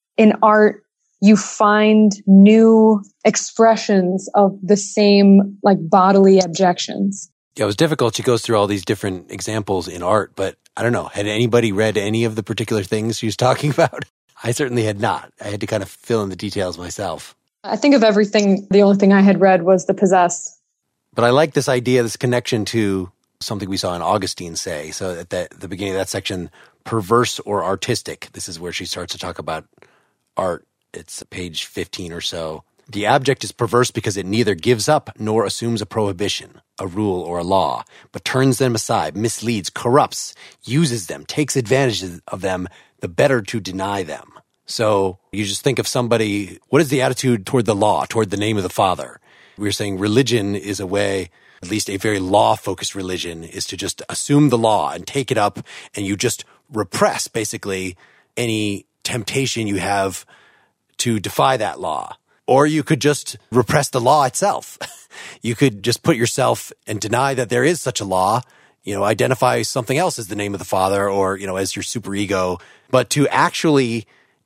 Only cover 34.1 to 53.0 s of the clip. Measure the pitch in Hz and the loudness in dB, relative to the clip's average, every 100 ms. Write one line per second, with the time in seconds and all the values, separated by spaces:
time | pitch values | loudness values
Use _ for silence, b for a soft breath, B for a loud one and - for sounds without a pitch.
34.1 | 95 92 107 107 87 107 117 123 151 - | -6 -2 0 0 0 0 0 2 0 -2
35.1 | - 107 110 98 - 117 113 104 113 101 | -8 -2 0 0 -4 -4 -4 -4 -4 -2
36.1 | 90 101 - - - _ - 95 92 104 | -2 -4 -6 -10 -20 _ -12 -8 -4 -2
37.1 | 90 82 87 87 95 76 58 - b b | -2 -4 -4 0 2 2 -2 -10 b b
38.1 | - - 131 135 123 131 113 - 110 78 | -12 -4 2 2 2 0 -2 -2 -2 -2
39.1 | 92 113 - 113 110 82 - 120 139 120 | -2 -4 -4 -4 -4 -4 -6 2 2 2
40.1 | - - - b b - 135 160 117 90 | -2 -12 -14 b b -4 0 0 -2 -8
41.1 | 71 - - 147 139 104 131 135 95 92 | -12 -8 -4 -2 -2 0 2 2 -2 -6
42.1 | 85 - 95 95 92 90 b b b 92 | -12 -12 -8 -6 -4 -8 b b b -8
43.1 | 85 139 127 101 117 90 92 95 101 82 | 0 2 2 -2 -8 -8 -8 -6 -6 -6
44.1 | 71 - - _ _ - - 110 101 95 | -10 -16 -20 _ _ -10 -2 2 2 0
45.1 | 92 _ 101 101 98 143 123 110 135 120 | -4 _ -8 -6 -2 -2 -2 -2 -2 0
46.1 | 117 110 101 92 87 - 135 147 135 131 | 0 0 -2 -6 -12 0 2 2 2 0
47.1 | 127 131 117 92 131 113 101 107 82 - | 0 0 0 0 0 0 2 2 2 -2
48.1 | 117 107 98 104 107 90 - 98 85 64 | -2 -2 -2 -2 -2 -2 0 0 0 -8
49.1 | - b b b b 104 - 104 95 104 | -16 b b b b -6 -4 -4 -4 0
50.1 | 110 123 117 101 101 92 101 95 101 101 | 2 2 0 -2 -6 -6 -8 -4 -2 -2
51.1 | 98 90 b b b 87 107 - 98 110 | -2 -6 b b b -6 -6 -4 -4 -2
52.1 | 101 92 101 110 107 - 92 - 101 | -2 2 2 4 2 -4 -8 -8 -8